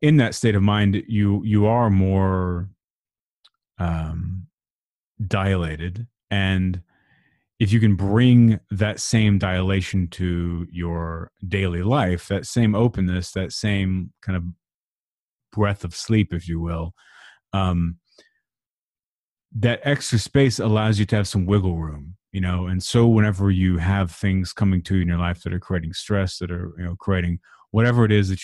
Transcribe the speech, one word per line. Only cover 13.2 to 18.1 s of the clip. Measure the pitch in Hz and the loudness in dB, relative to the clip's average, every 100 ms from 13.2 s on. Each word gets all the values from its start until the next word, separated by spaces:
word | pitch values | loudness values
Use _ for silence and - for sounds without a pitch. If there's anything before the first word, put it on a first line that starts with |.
| 87 | -6
that | 95 87 | -8 -8
same | - 107 101 95 92 90 - | -6 -2 -2 -2 -4 -6 -10
kind | - 92 | -6 -6
of | 87 - _ _ _ _ _ _ _ _ _ | -6 -10 _ _ _ _ _ _ _ _ _
breath | - 101 101 | -2 -2 -2
of | 87 | -8
sleep, | - - 110 104 | -10 0 2 2
if | 85 82 | -2 -6
you | 82 | -6
will, | 82 82 82 - _ - - _ _ | -6 -6 -8 -12 _ -20 -20 _ _
um, | 98 92 87 85 85 _ | -2 0 0 -2 -4 _